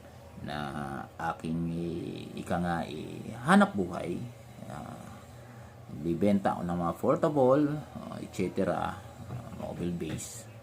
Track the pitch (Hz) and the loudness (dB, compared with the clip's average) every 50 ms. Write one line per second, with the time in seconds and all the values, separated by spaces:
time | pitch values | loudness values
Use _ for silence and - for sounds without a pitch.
0 | - - - - - - - - 82 71 73 76 73 69 73 73 71 69 69 64 | -18 -18 -18 -18 -18 -16 -14 -10 -8 -6 -4 -4 -4 -4 -4 -4 -6 -6 -6 -8
1 | 50 - - - 80 82 82 - - 82 80 82 82 82 82 85 85 85 80 - | -8 -10 -8 -4 -2 -2 -2 -2 -2 -2 -2 0 0 -2 -2 -2 -2 -2 -4 -4
2 | - - - 82 - - - - - - 95 87 87 87 85 82 62 50 76 78 | -4 -6 -6 -8 -8 -10 -8 -8 -4 -2 0 0 2 2 0 0 -2 -4 -6 -6
3 | 87 87 - - - - 113 120 123 151 190 208 202 - - 104 90 85 87 - | -8 -8 -8 -10 -8 -8 -8 0 4 8 8 8 8 6 4 0 -2 -2 -2 -4
4 | - 82 90 - 120 120 - - - - - - - - 62 73 - - - - | -4 -4 -4 -4 -6 -8 -10 -14 -18 -18 -16 -14 -12 -12 -12 -10 -10 -12 -12 -12
5 | - - - - - - - - - - - - - - - - - - - 71 | -12 -14 -14 -16 -16 -16 -16 -16 -16 -16 -16 -16 -16 -18 -18 -18 -14 -12 -8 -2
6 | 76 85 85 80 95 104 101 98 - - - - 87 87 87 87 85 85 - - | 0 0 2 4 6 6 6 6 4 2 0 0 -2 -2 0 2 2 0 0 2
7 | - 113 147 175 - 165 151 143 127 123 131 147 147 143 151 151 - - - - | 4 4 4 6 4 4 6 8 8 8 8 8 6 4 2 -2 -6 -8 -12 -12
8 | - - - - - - - - 92 87 87 95 95 87 80 82 85 87 87 - | -10 -10 -8 -10 -10 -6 -2 0 0 0 2 2 2 2 2 2 0 -2 -4 -6
9 | - - - - - - - - - - - - - - - - 85 87 87 85 | -10 -14 -14 -12 -10 -8 -8 -8 -10 -10 -10 -8 -6 -6 -4 -2 -2 -2 -2 -2
10 | 82 80 - - - - - - - - - - | -4 -4 -4 -6 -6 -8 -12 -14 -14 -16 -16 -18